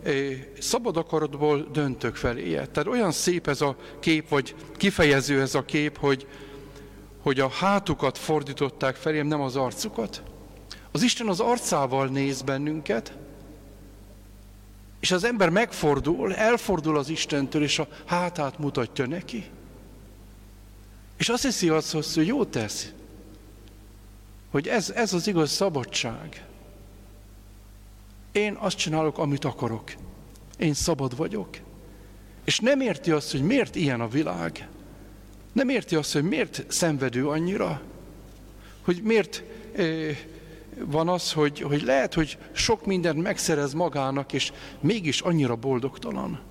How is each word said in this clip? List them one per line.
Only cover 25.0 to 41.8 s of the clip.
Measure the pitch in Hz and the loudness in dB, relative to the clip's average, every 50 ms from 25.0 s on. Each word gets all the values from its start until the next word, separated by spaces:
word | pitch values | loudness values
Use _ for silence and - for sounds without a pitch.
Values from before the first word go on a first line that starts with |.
| 240 202 185 | 0 0 0
az | 175 165 214 | 0 0 2
igaz | 202 170 156 139 | 2 2 2 2
szabadság. | - - 196 196 160 139 117 - - - - 123 113 - - - - - - - - - - - - - - - - - - - - - - - - - - - - - - - - - - - - - - - - - - - | 2 2 0 0 0 -2 -6 -4 -4 -4 -4 -4 -6 -8 -12 -14 -14 -16 -18 -18 -20 -20 -20 -20 -20 -20 -20 -20 -20 -20 -20 -20 -20 -20 -20 -20 -20 -20 -20 -20 -20 -20 -20 -20 -20 -20 -20 -20 -20 -20 -20 -20 -20 -20 -20 -2
Én | - 208 208 208 196 | 0 2 2 2 0
azt | - 214 190 175 - | -2 -2 -2 -2 -2
csinálok, | - 170 156 160 160 156 147 - | -2 0 2 2 2 2 2 2
amit | 165 143 143 135 - | 0 0 0 0 0
akarok. | 139 117 - 139 117 113 110 - - - - - - - - - - - - - - - - | -4 -2 -2 -2 -2 -2 -4 -8 -12 -14 -14 -14 -16 -16 -16 -18 -20 -20 -20 -20 -20 -6 -2
Én | - 156 147 | 0 0 2
szabad | - - - 165 135 139 131 120 | 2 0 0 0 0 0 -4 -2
vagyok. | 123 165 196 202 214 185 - - - - - - - - - - - - - - - - - - - - | -2 -4 -4 -4 -6 -8 -8 -12 -18 -18 -18 -20 -20 -20 -20 -20 -20 -20 -20 -20 -20 -20 -20 -20 -8 -4
És | - - - | -2 -2 2
nem | - 247 285 269 | 4 4 4 4
érti | 269 233 170 - - 170 | 4 0 0 0 2 2
azt, | 160 151 143 - | 2 2 2 0
hogy | - 139 | -2 0
miért | 131 175 262 277 214 - - | 2 4 4 4 2 0 0
ilyen | - 175 139 127 117 | 0 2 2 2 2
a | 117 110 | 0 0
világ. | 113 143 156 - 90 87 85 82 - - - - - - - - - - - - - - - - - - - - | 0 0 0 0 -2 -2 -4 -4 -4 -6 -14 -16 -18 -18 -18 -18 -18 -18 -20 -20 -20 -20 -20 -20 -20 -20 -20 -4
Nem | - - 277 247 | 0 0 2 2
érti | 269 226 160 - 175 | 2 0 0 0 0
azt, | 156 147 - - | 0 0 2 0
hogy | 151 143 | 2 2
miért | 180 277 320 233 151 - - 131 - | 2 2 0 -2 -2 -4 -10 -8 -4
szenvedő | - - 180 165 151 139 135 131 113 123 131 151 | -2 2 2 2 2 2 0 0 0 0 0 2
annyira. | 147 156 165 175 196 214 202 180 160 139 - - - - - - - - - - - - - - - - - - - - | 0 0 0 0 0 0 -2 -2 -2 -6 -8 -14 -18 -18 -18 -20 -20 -20 -20 -20 -20 -20 -20 -20 -20 -20 -20 -20 -20 -6
Hogy | - - 175 175 | -2 -2 -2 0
miért, | 220 214 226 220 196 - - - - - - - - - - | 2 4 4 4 4 2 -4 -12 -12 -12 -16 -16 -16 -12 -2
eh, | - 185 160 160 160 156 156 147 131 - - - - - - - - - - - - - | 0 0 0 2 0 -2 -4 -4 -6 -8 -14 -16 -18 -18 -18 -20 -20 -18 -16 -12 -10 -6
van | - 143 156 160 170 | -2 0 2 2 2
az, | 180 175 - - | 2 0 0 -2
hogy, | - 156 147 147 143 - | 2 4 4 4 2 0
hogy | - 143 143 147 | -2 0 0 2